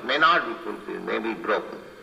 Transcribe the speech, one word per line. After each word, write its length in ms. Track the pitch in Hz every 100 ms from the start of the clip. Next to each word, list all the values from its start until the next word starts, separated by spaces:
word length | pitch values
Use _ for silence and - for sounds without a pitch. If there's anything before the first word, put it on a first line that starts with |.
may 140 | 113 143
not 280 | 160 170 120
be 80 | 110
fulfilled, 400 | 107 104 - 98
may 140 | 90 107
be 160 | 113
broken. 440 | 98 85 95 - - - -